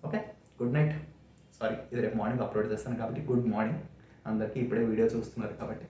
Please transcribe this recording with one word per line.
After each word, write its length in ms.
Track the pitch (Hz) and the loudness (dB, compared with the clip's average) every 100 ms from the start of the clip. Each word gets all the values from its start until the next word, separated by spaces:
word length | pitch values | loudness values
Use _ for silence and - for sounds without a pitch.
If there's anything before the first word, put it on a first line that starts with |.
| 151 | -2
ఓకే, 120 | 214 - - - - | -4 -4 -14 -20 -4
గుడ్ 100 | 120 | 2
నైట్. 220 | 147 156 - - - - - - - | 4 4 2 -8 -16 -20 -20 -20 -4
సారీ, 140 | 113 - - | -2 -2 -4
ఇది 80 | 120 | 0
రేపు 160 | 107 110 | 0 0
మార్నింగ్ 260 | 113 123 | 0 0
అప్‌లోడ్ 280 | 101 107 107 | 0 0 0
చేస్తాను 260 | 107 - 117 | 0 -2 -4
కాబట్టి 240 | 113 - | -2 -4
గుడ్ 260 | - 123 117 | 2 2 4
మార్నింగ్ 320 | 104 110 - - - - - - | 2 2 0 -6 -16 -20 -14 -4
అందరికీ. 320 | 107 107 135 | 0 0 0
ఇప్పుడే 220 | 120 113 | 0 2
వీడియో 260 | 117 107 113 | 2 4 4
చూస్తున్నారు 460 | 117 113 - 107 | 2 -4 -6 -6
కాబట్టి 320 | 104 - 107 - | -6 -8 -8 -12